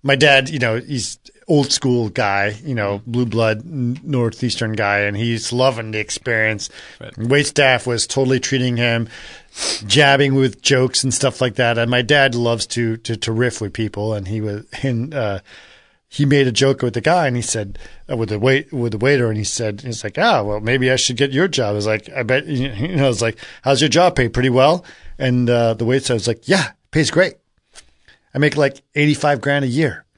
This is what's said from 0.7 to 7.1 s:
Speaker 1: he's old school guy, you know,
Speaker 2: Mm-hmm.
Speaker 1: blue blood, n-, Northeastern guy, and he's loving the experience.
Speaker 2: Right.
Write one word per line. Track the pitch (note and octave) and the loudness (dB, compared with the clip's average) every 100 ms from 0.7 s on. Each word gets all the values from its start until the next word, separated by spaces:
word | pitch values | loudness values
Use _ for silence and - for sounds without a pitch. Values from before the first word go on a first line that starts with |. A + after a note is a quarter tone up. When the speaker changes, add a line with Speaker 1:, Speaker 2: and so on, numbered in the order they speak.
| A2+ | -2
Speaker 1:
he's | C3+ C3+ - - - _ - | -4 -6 -6 -12 -20 _ 0
old | D3+ C3+ | 2 2
school | - C3 B2 A2 | -2 0 0 -2
guy, | G2 G#2 G2+ G2+ G#2+ | -2 0 0 -2 -4
you | D3 A#2+ | -6 -4
know, | G2+ G2+ | -4 -4
Speaker 2:
Mm-hmm. | A#2 | -4
Speaker 1:
blue | A#2 A#2+ | -2 -2
blood, | A2 A2 G#2+ D#3+ | 0 0 0 -6
n-, | D3 A#2+ C3 | -4 -4 -4
Northeastern | E3+ C3 A#2 - B2 - A2+ | -4 -2 -2 -2 -6 -4 -4
guy, | G#2+ G2+ G2+ | -2 0 0
and | G2+ G2+ | 0 -2
he's | A#2 A2+ A2+ | -2 -2 -4
loving | A#2+ C3 A#2 A2+ | 0 0 0 -6
the | G#2+ | -6
experience. | G#2+ - - A2+ A2 G#2+ - - - - | -6 -8 -2 0 0 -2 -8 -14 -20 -18
Speaker 2:
Right. | - | -18